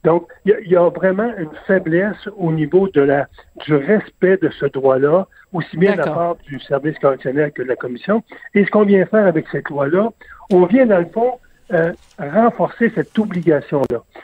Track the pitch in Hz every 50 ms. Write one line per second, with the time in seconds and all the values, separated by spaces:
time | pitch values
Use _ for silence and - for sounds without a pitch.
0 | - 160 165 175 - _ - _ _ 190 214 - 214 170 180 175 175 170 156 165
1 | - 190 185 190 220 240 220 196 165 151 - - - - 190 185 185 160 160 175
2 | 196 214 185 - - 202 202 - 175 165 160 160 151 143 160 185 196 190 - 147
3 | 139 143 139 143 131 - - - _ _ _ - - 143 151 143 135 160 214 202
4 | - - _ _ 185 185 190 190 165 147 - - 151 139 - 135 131 135 131 131
5 | 139 147 156 185 190 _ _ _ _ _ - 170 143 - - 156 180 202 208 175
6 | 147 156 151 160 170 170 170 - - - 139 123 - - 143 135 135 156 156 -
7 | - 139 131 131 - 139 131 147 151 147 - - 123 127 120 - - 123 123 117
8 | - - 208 233 - _ - - - - - 202 196 - - 208 208 202 202 190
9 | 175 - - 220 208 185 160 160 156 - - 147 - - 147 143 139 139 160 190
10 | 214 226 - _ - - - - - _ 196 180 180 175 202 269 262 226 202 175
11 | 175 170 - 220 233 247 247 - _ _ _ _ _ - 190 165 165 170 202 _
12 | _ _ _ - 165 143 156 208 233 240 233 - 175 147 - - 233 220 - 165
13 | 147 - _ - 214 208 175 180 165 170 151 139 - - 160 143 131 - 120 117
14 | _ _ _ -